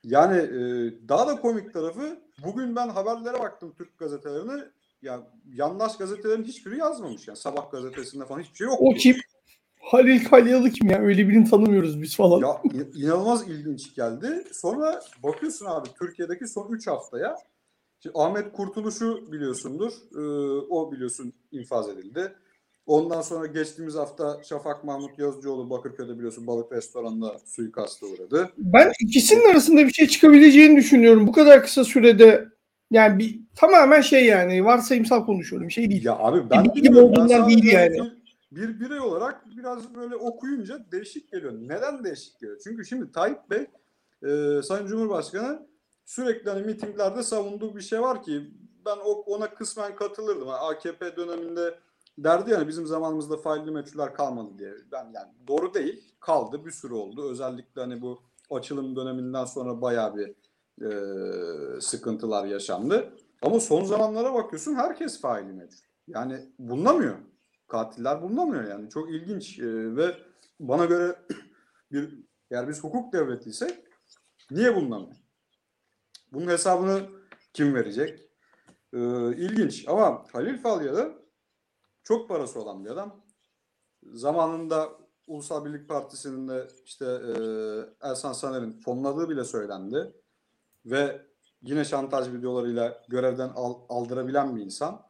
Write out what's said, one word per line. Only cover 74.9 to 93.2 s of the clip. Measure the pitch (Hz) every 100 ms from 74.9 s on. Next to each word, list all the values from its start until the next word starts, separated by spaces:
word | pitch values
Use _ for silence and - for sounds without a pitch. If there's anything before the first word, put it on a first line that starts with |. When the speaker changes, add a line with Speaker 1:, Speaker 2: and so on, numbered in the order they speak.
| 107 90 _ _ _ _ _ _ _ _ _ _ - _
Speaker 1:
Bunun | 135 175
hesabını | 170 185 180 190 196 196 - _ _ _
kim | - 143
verecek? | 131 104 107 156 - _ _ _ _ _ _ _
E, | 120 120 123 120 143
ilginç | 180 220 156 - -
ama | 190 190 - -
Halil | 120 185 262
Falyalı | 233 190 139 160 311 - _ _ _ _ _ _ _ _
çok | - 226 226
parası | 170 139 120
olan | 107 98
bir | 101
adam. | 151 202 196 _ _ _ _ _ _ _ _ _
Zamanında | 117 135 165 160 165 160 160 156 - _ _ -
Ulusal | 147 143 151
Birlik | 147 147 -
Partisi'nin | 147 147 - 143 131 131
de | 131 127 _
işte, | _ -
e, | 127 127 120 113 113 110 110 107 - _
Ersan | 139 131 143
Saner'in | 123 139 131 113
fonladığı | 110 - 123 139 143 165
bile | 143
söylendi. | 120 113 104 98 98 135 180 _ _ _ _ _ _ _ 113
Ve | 135 139 - _ _ _ _
yine | 127 147
şantaj | 143 139 135 139 127
videolarıyla | 123 123 123 120 120 117 - _
görevden | 127